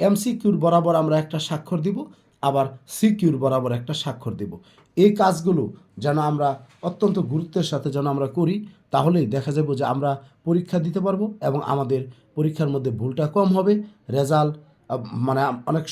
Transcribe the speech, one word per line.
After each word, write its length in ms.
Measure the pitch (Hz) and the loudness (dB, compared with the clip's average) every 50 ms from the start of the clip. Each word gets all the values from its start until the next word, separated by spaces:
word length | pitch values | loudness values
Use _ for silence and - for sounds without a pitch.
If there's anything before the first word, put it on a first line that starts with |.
| 170 | 2
এমসিকিউর 480 | 202 202 190 - 247 240 - - 202 175 156 160 | 2 2 2 0 -2 -2 0 2 2 2 2 4
বরাবর 300 | 170 170 170 165 175 165 160 | 4 4 4 4 4 2 2
আমরা 140 | 156 156 156 156 156 | 2 2 2 0 0
একটা 140 | 151 165 151 - | -2 -4 -6 -4
স্বাক্ষর 320 | - 160 151 - - 185 160 | -4 -6 -6 -4 -4 -4 -2
দিব, 160 | 156 202 202 262 302 - - _ _ _ _ _ 139 | -2 -2 -4 -6 -8 -12 -18 _ _ _ _ _ -2
আবার 220 | 139 135 139 135 127 - - _ - - | 0 2 2 0 -2 -4 -12 _ -16 -2
সিকিউর 380 | - 214 214 214 - 180 156 135 127 135 | 2 2 2 4 4 2 2 2 2 0
বরাবর 280 | 135 131 131 127 123 120 120 | 0 0 0 0 -2 -2 -4
একটা 140 | 120 - 147 - | -4 -6 -6 -6
স্বাক্ষর 320 | - 143 120 - - 120 90 92 | -6 -6 -8 -6 -8 -8 -6 -6
দিব। 100 | 101 90 - - - _ _ _ _ _ _ | -8 -10 -10 -14 -18 _ _ _ _ _ _
এই 140 | 170 190 208 208 220 | 4 6 6 6 4
কাজগুলো 420 | 196 190 170 160 165 185 170 147 110 104 - - - _ _ 101 123 | 2 2 2 0 0 0 0 0 0 -4 -6 -12 -20 _ _ -4 -2
যেন 140 | 147 143 156 151 151 | 0 0 2 0 0
আমরা 180 | 151 147 143 139 135 - - - _ _ - | 0 0 0 -2 -2 -4 -10 -20 _ _ -8
অত্যন্ত 300 | 175 175 - 214 - - 185 135 120 | -8 -2 0 0 2 2 0 -2 -2
গুরুত্বের 360 | 147 160 170 165 - 180 156 - | -2 -4 -4 -2 -2 -2 -2 -2
সাথে 180 | 156 143 - 143 135 | -2 -4 -4 -2 -2
যেন 100 | 143 139 143 139 | -2 -2 -2 0
আমরা 140 | 139 139 131 - | -2 -2 -2 0
করি, 180 | 143 143 165 202 208 208 - - _ _ _ | 0 0 2 0 -2 -4 -10 -16 _ _ _
তাহলেই 340 | - 135 139 170 175 170 135 104 131 | 0 2 4 4 4 4 2 0 -2
দেখা 160 | 135 117 151 139 | -2 -2 0 0
যাবে 160 | 156 151 143 135 139 | 0 0 0 -2 -2
যে 60 | 139 117 131 | -2 -2 -2
আমরা 180 | 135 143 143 131 113 - - _ _ - | 0 -2 -2 -4 -4 -8 -16 _ _ -2
পরীক্ষা 300 | 165 170 175 175 - 180 175 156 | 0 0 0 0 0 -2 -2 -2
দিতে 140 | 170 156 196 180 | -2 -2 -2 -2
পারবো 200 | 196 190 190 214 214 - - - | -2 0 -2 -2 -4 -6 -4 -2
এবং 120 | 135 135 143 - 123 139 | -2 -2 -2 -2 -2 -2
আমাদের 280 | 139 135 120 135 127 135 - - _ _ _ _ | -2 0 0 -2 -2 -4 -6 -14 _ _ _ _
পরীক্ষার 340 | 151 151 156 151 160 156 143 139 | -2 -2 0 0 0 -2 0 -2
মধ্যে 180 | 135 127 127 117 104 | -2 -2 -4 -4 -2
ভুলটা 260 | 117 131 127 160 151 151 - | -4 -4 -2 -2 -2 0 2
কম 120 | 202 196 185 185 | 2 2 4 2
হবে। 160 | 190 185 202 208 208 208 - - _ _ - 127 | 2 4 2 2 2 -2 -6 -14 _ _ -4 -2
রেজাল্ট, 360 | 139 139 135 156 151 151 151 151 | 0 2 2 2 2 2 2 -2
আহ, 460 | - - - _ _ _ - 131 123 117 - - 117 127 | -6 -12 -20 _ _ _ -8 -8 -8 -6 -8 -6 -4 -2
মানে 140 | 131 135 135 139 135 123 120 - 143 | 0 0 0 0 -2 -2 -4 -4 -2
অনেক 160 | 156 160 156 - | -2 -2 -2 -2